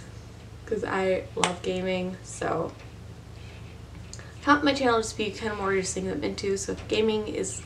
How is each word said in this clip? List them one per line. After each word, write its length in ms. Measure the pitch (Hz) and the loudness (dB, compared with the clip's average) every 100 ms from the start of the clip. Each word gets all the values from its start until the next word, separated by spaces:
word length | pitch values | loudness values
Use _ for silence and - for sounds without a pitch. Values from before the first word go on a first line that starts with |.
| - - - - - - - | -14 -14 -14 -14 -14 -10 -2
'cause 180 | 214 | -2
I 400 | - 190 190 180 - | 0 2 4 2 0
love 280 | - 175 180 | 2 2 2
gaming, 540 | 190 185 185 185 185 185 | -2 0 2 0 0 -6
so. 500 | - - - 165 - - - - - - - - - - - - - - - - - - | -10 -4 -2 0 -2 -6 -14 -14 -14 -14 -14 -14 -12 -12 -14 -14 -14 -14 -12 -12 -14 0
I 60 | 285 | 6
want 140 | 294 | 8
my 100 | 294 | 8
channel 280 | 269 254 226 | 6 6 6
to 140 | 220 - | 4 0
be 140 | 214 | -2
kind 220 | 202 220 | -2 -4
of 60 | 208 | 0
more 160 | 196 | 2
just 200 | 196 185 | 2 2
things 160 | 190 185 | -2 -2
I'm 120 | 190 | 0
into, 340 | 196 196 196 196 | -2 0 0 0
so 160 | - | -2
if 160 | 185 - | -4 0
gaming 400 | 214 220 214 214 | 4 4 4 0
is 320 | - 185 - | -2 -2 -4